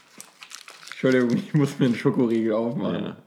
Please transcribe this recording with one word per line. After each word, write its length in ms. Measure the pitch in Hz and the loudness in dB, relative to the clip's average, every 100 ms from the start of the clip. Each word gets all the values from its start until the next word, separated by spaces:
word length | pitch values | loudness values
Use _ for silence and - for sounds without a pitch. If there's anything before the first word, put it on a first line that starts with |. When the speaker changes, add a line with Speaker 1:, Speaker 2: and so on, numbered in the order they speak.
| - - - - - - - - - | -20 -20 -20 -20 -20 -20 -20 -20 -20
Speaker 1:
Entschuldigung, 400 | - 131 127 123 113 | -2 2 4 4 0
ich 180 | - | 0
muss 240 | 151 139 - | 0 0 2
mir 80 | 131 | 0
einen 80 | |
Schokoriegel 580 | 110 139 104 117 113 113 | 2 0 2 2 2 0
aufmachen. 520 | 107 117 143 92 87 | 0 -2 -4 -4 -4
Speaker 2:
Ja. 120 | 85 - | -6 -10